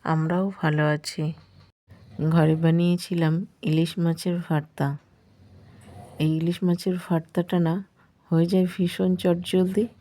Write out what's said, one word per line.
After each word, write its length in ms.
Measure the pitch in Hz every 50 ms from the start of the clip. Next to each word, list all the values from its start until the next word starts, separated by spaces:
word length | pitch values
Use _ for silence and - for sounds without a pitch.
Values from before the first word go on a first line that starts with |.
| _ -
আমরাও 340 | 160 160 156 160 175 180 190 202 190 -
ভালো 240 | - 160 151 151 151 151 151
আছি। 280 | 151 - - - - 156 156 160 - - _ - - - _ _ _ _ _ - - - - - - - 160 160
ঘরে 200 | 170 156 156 160 160 165
বানিয়েছিলাম 720 | 165 165 170 175 175 175 175 - - 180 170 165 156 160 170 196 - _ _ - -
ইলিশ 240 | 156 160 170 165 - - 170
মাছের 320 | 170 165 165 - 185 175 175 170
ভর্তা। 420 | - 165 151 147 - _ - 143 139 143 147 _ _ _ _ _ _ _ _ - - - - - - - - - - - - - - - -
এই 80 | 151 156 156 160
ইলিশ 200 | 165 170 175 - 190
মাছের 300 | 180 175 175 - 196 180 180 -
ভর্তাটা 520 | - 175 165 160 - _ 180 175 - - 175 170 160
না 60 | 170 196 196 _ _ _ _ _ _ _ _ _
হয়ে 160 | 170 165 170 170
যায় 140 | 196 185 185 180 180
ভীষণ 360 | - 185 175 - - 190 185 185 175
চটজলদি 600 | - 180 170 175 175 - - 185 185 185 190 226 220 233 - _